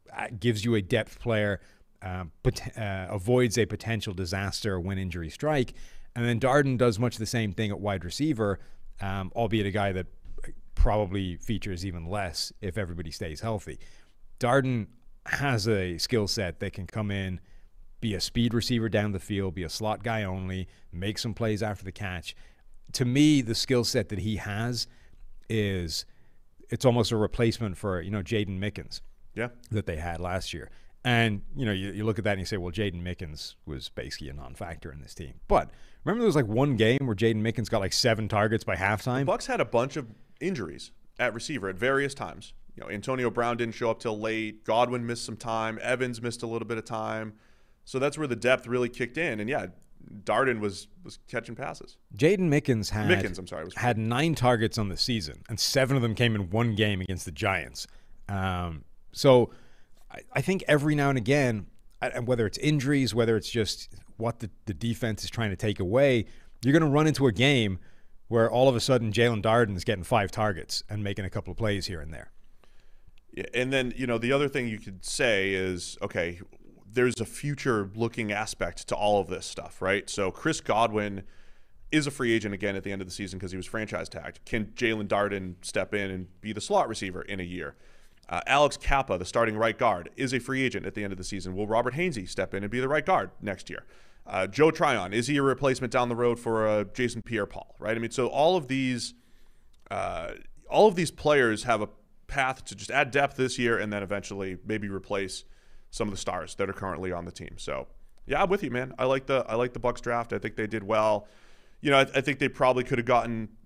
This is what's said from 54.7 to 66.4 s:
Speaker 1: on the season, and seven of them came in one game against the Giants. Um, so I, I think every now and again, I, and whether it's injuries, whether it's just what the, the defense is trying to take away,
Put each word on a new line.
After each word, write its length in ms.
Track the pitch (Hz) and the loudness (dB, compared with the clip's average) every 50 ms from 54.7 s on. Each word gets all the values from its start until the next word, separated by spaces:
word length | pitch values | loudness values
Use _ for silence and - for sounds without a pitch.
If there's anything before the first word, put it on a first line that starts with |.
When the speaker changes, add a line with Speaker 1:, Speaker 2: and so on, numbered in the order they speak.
| - | 2
Speaker 1:
on 120 | 117 107 101 | 0 -2 0
the 80 | 90 | 0
season, 460 | - - - 120 110 82 76 - - - - | -2 0 0 0 -2 -2 -6 -10 -12 -12 -8
and 100 | 117 - | -4 -2
seven 360 | - - - 135 131 127 139 | 0 2 4 4 4 4 4
of 60 | 135 | 4
them 140 | 117 117 107 | 2 2 2
came 200 | - 123 117 113 | 4 4 4 4
in 140 | 104 98 85 | 2 0 0
one 260 | 90 110 117 120 107 | 2 2 2 2 4
game 240 | 101 110 107 101 92 | 4 4 4 2 0
against 260 | 92 90 95 85 - | -2 -4 -4 -6 -6
the 60 | 95 | -8
Giants. 560 | 80 - 107 101 95 87 71 60 62 - - - - - - - - - - | -6 -2 0 0 0 0 -2 -6 -10 -12 -12 -14 -14 -20 -20 -20 -18 -14 -8
Um, 560 | - 101 95 95 95 92 90 90 87 82 73 - - - - - - | -6 -4 -2 0 0 -2 -2 -4 -6 -8 -10 -12 -16 -20 -20 -20 -14
so 400 | - - - 143 131 123 117 - - - - - - - - - - - - - | -4 4 8 8 10 10 8 4 0 -8 -20 -20 -20 -20 -20 -20 -20 -20 -20 -18
I, 80 | - - - - - | -18 -18 -10 -4 -2
I 80 | 139 | 0
think 220 | 139 - 190 185 - | 2 2 0 2 4
every 280 | - 151 147 139 156 147 | 4 4 6 6 4 4
now 140 | 147 143 139 | 4 4 4
and 80 | 135 | 4
again, 500 | 131 104 110 139 147 139 123 113 104 90 - - - - - - - | 2 4 4 4 6 6 4 2 0 -4 -8 -14 -20 -20 -20 -8 -4
I, 80 | - 123 | -4 -4
and 180 | - 123 120 | -2 -2 0
whether 180 | 113 127 117 113 | 2 2 2 2
it's 120 | 101 - | 0 0
injuries, 580 | - - 151 156 147 123 139 147 139 135 110 101 | 0 2 2 4 4 4 4 4 4 4 2 4
whether 200 | 117 117 110 113 | 4 4 4 4
it's 120 | 107 - - | 2 2 0
just 400 | - 117 107 - - - - - - - - - - | 0 0 0 0 -2 -6 -10 -14 -16 -16 -18 -14 -8
what 220 | - 113 117 113 - | -4 -4 -4 -4 -4
the, 100 | 117 101 - - - | -8 -10 -10 -10 -8
the 80 | - 95 | -8 -6
defense 500 | 78 117 117 113 - - 113 107 - - | -2 -2 -2 -2 0 -2 -2 -2 -4 -6
is 60 | 92 | -6
trying 200 | - - 113 104 | -4 -2 -2 -2
to 40 | 95 | -2
take 240 | - - 107 101 - | -2 -2 -2 0 0
away, 460 | 98 87 104 127 143 139 127 117 101 - - - | 0 2 4 6 6 6 6 4 2 -2 -6 -18